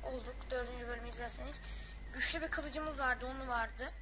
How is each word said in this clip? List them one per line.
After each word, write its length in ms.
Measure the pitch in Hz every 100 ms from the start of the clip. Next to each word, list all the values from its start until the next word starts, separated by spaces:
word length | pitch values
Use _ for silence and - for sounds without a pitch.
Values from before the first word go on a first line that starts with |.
Olduk. 320 | 131 127 190 - -
Dördüncü 380 | 254 240 247 240
bölümü 220 | 240 240
izlerseniz. 500 | 240 240 - 262 294 - - - - -
Güçlü 280 | 254 247 330
bir 60 | 320
kılıcımız 520 | 330 294 294 311 277
vardı. 260 | 269 247 254
Onu 220 | 269 262
vardı. 440 | 240 226 - 262 -